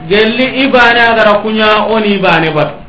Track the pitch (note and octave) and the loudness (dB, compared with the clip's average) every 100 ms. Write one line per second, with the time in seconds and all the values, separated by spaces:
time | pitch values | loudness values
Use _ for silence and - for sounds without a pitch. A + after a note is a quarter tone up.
0 | D#3+ G#3 A3 B3 B3+ C4 C4+ B3+ A#3 A#3 | -2 0 0 0 -4 -2 0 2 2 2
1 | A#3 A3+ G#3+ G#3 A3 A3 G#3+ G#3+ G#3 A3 | 2 2 2 0 0 0 0 0 0 -2
2 | G#3 G3 F#3 E3 D#3+ D3+ - - | 0 0 0 0 0 -2 -4 -6